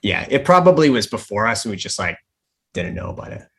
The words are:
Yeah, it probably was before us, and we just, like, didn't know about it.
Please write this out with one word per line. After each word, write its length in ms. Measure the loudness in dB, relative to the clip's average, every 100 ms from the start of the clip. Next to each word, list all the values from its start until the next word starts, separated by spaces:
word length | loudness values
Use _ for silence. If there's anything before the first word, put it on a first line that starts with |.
Yeah, 240 | -4 -4 -2
it 140 | 0
probably 460 | 4 6 6 6 4
was 180 | 2 -2
before 400 | -6 -6 -2 -2
us, 160 | -2
and 80 | -6
we 60 | -8
just, 200 | -8 -6
like, 180 | -6 -8 _ _ _ _ _
didn't 220 | -8 -8 -8
know 140 | -10
about 220 | -12 -14
it. 120 | -16 -18